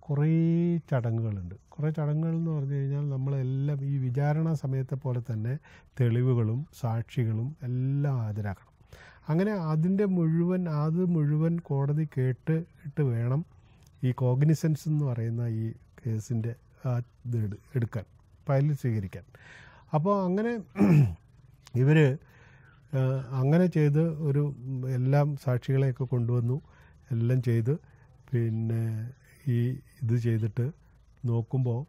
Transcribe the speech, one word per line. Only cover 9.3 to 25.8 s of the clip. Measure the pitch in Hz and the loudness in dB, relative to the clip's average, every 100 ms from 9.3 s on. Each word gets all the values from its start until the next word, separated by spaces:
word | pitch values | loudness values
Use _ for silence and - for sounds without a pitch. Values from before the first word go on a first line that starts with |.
| 156 202 208 156 | 0 0 -2 -2
അതിൻ്റെ | 156 170 196 208 185 | 0 0 2 2 2
മുഴുവൻ, | 165 160 175 185 180 151 | 2 2 2 0 -2 -2
അത് | 151 165 185 | 0 0 2
മുഴുവൻ | 170 147 151 165 170 - | 2 2 2 0 -2 -2
കോടതി | 139 139 147 156 - | -2 0 0 -2 -2
കേട്ട് | 127 123 - 160 170 - 151 | -2 -2 -2 -2 -2 -14 -14
ഇട്ട് | - 143 | -2 0
വേണം | 117 117 135 175 - - - - - | 0 0 -2 -4 -14 -20 -20 -20 -4
ഈ | 127 | -2
കോഗ്നിസൻസ് | 120 127 127 147 156 165 151 - | 0 0 4 4 4 2 -2 0
എന്ന് | 151 | 0
പറയുന്ന | 147 117 113 113 120 110 | 0 -2 -2 -2 -2 -2
ഈ | 113 - - - | -4 -6 -18 -10
കേസിൻ്റെ | 127 110 - 117 110 113 - - | -6 -4 -2 -4 -4 -8 -16 -10
ആ | 131 120 120 _ | -4 -4 -4 _
ഇത് | 123 120 | -6 -4
എടു-, | 107 98 - | -4 -6 -6
എടുക്കാൻ, | 131 113 117 98 - _ - | -4 -4 -6 -10 -18 _ -20
ഫയലിൽ | - 139 143 | -2 2 2
സ്വീകരിക്കാൻ. | 143 131 110 95 - - - - - - - - | 0 -2 -2 -4 -10 -18 -20 -20 -20 -20 -20 -4
അപ്പോൾ | 156 170 202 | -2 0 0
അങ്ങനെ | 185 185 226 240 185 | 0 0 -2 -4 -8
<clears throat> | 202 202 156 120 82 - - - - - 120 | 0 4 6 4 0 -16 -20 -20 -20 -8 0
ഇവർ, | 131 151 147 139 - - - - - - - | 4 6 6 2 -8 -20 -20 -20 -20 -20 -6
ആ, | 135 127 131 123 131 | -2 0 -2 -4 -2
അങ്ങനെ | 135 165 180 | 2 4 4
ചെയ്ത് | 165 151 143 165 156 156 | 4 4 4 2 0 0
ഒരു | 139 147 131 127 131 127 127 | 0 0 -4 -8 -6 -4 0
എല്ലാം | 127 139 147 139 | 2 4 2 0
സാക്ഷികളെയൊക്കെ | - 123 - 135 | -2 -2 2 2